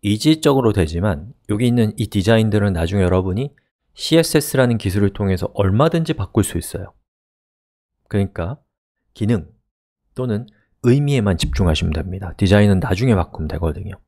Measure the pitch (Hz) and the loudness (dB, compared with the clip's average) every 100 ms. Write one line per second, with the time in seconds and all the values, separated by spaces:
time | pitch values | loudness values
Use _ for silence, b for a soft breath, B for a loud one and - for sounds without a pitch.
0 | 104 107 151 156 156 135 120 101 82 82 | 0 0 2 2 2 2 2 2 0 0
1 | 104 76 92 - - 104 123 120 107 - | -2 -4 -8 -20 -6 -2 0 2 0 -2
2 | 110 104 95 113 110 107 101 87 82 101 | -4 -2 2 2 4 2 0 0 0 2
3 | 92 92 92 92 139 _ _ _ _ - | 2 2 0 -4 -6 _ _ _ _ -14
4 | - 165 160 156 143 139 123 113 98 95 | 0 2 4 0 0 0 2 2 0 0
5 | 98 98 101 92 - - 98 104 160 170 | 0 0 -2 -2 -4 -2 0 2 2 0
6 | 160 - 101 - 120 - - - 92 _ | -2 -4 -2 0 0 -2 -8 -10 -12 _
7 | _ _ _ _ _ _ _ _ _ _ | _ _ _ _ _ _ _ _ _ _
8 | _ 104 98 - 85 139 _ _ _ _ | _ -2 -2 -4 -8 -8 _ _ _ _
9 | _ - 104 113 78 _ _ _ _ _ | _ -6 -2 -2 -4 _ _ _ _ _
10 | _ - 127 107 127 b b b 120 131 | _ -8 -4 -4 -6 b b b 2 2
11 | 143 139 104 87 - - 92 78 85 82 | 2 0 0 0 -2 0 0 0 -2 -4
12 | 92 95 95 - 98 104 104 95 - 92 | -6 -8 -10 -2 2 4 4 2 0 -2
13 | 127 104 82 - 78 78 85 78 73 - | 0 0 0 -6 -8 -4 -4 -6 -10 -16